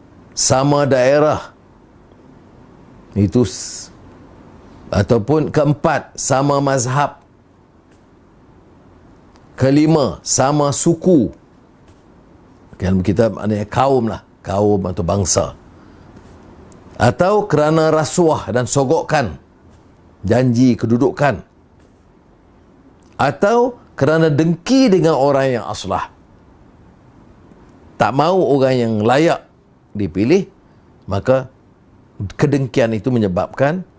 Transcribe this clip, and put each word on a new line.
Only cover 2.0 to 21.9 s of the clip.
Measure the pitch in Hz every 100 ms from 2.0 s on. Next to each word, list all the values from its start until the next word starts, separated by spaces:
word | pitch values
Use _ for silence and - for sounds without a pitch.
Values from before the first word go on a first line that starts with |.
| - - - - - - - - - - - 104
Itu | 101 120
s-, | 120 - - - - - - - - - - - - - -
ataupun | 95 101 117 104 156 139
keempat, | - 147 143 165 139 -
sama | - - 135 143 139
mazhab. | 139 135 120 135 139 - _ _ _ _ _ _ _ _ _ _ _ _ - - - - - - - - - - - -
Kelima, | 131 143 156 160 120 73
sama | - - 131 147 143
suku. | - 170 165 180 165 104 - _ _ _ _ - - _ - - - - - - -
Kan | 92 95
kita | 92 95 113
maknanya | 95 104 107 107
kaum | - 135 131 113
lah, | 92 - _ -
kaum | 95 107 104 92
atau | 87
bangsa. | 85 101 92 - 73 - - - - - - - - - - - - - -
Atau | - 113 - 180 208 208
kerana | 147 151 160 156
rasuah | 156 151 - 165 131 -
dan | 117 120
sogokan, | 143 131 160 - 151 110 69 - _ - - _ _ _ _
janji | 95 117 127 117 127 113
kedudukan. | 117 120 127 - 143 95 - _ _ _ _